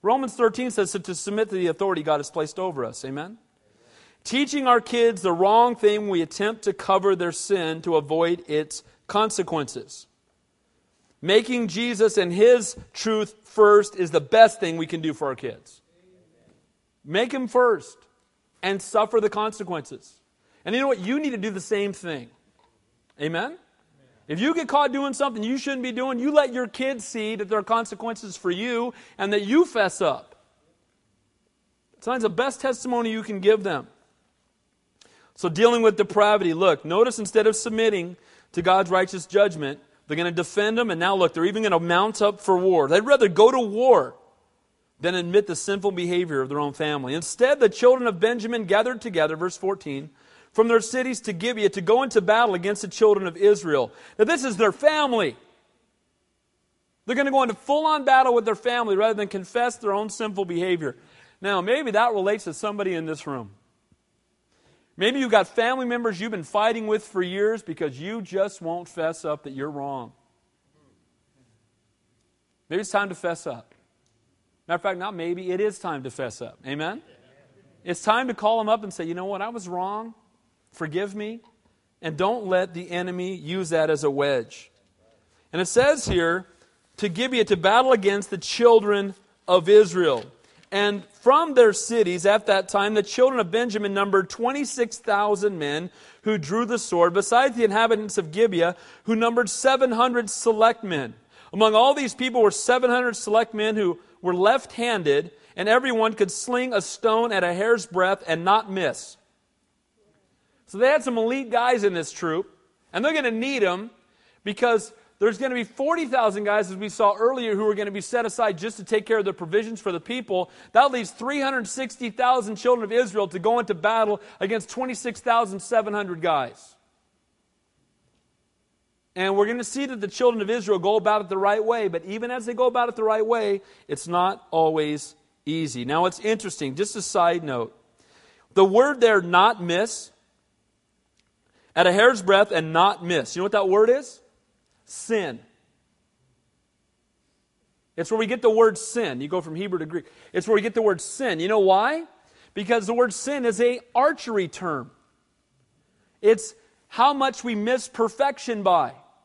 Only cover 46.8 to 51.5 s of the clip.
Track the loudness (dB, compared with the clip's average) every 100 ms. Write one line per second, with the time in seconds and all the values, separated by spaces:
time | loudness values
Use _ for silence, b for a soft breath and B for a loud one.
46.8 | -4 -4 -4 -6 -8 0 2 4 2 4
47.8 | 4 6 2 0 0 0 -4 -6 0 0
48.8 | 0 -4 -6 0 0 -2 -6 -4 -6 -6
49.8 | -8 -10 -12 b b b b 0 4 4
50.8 | 2 -4 -4 -6 -8 -6 -4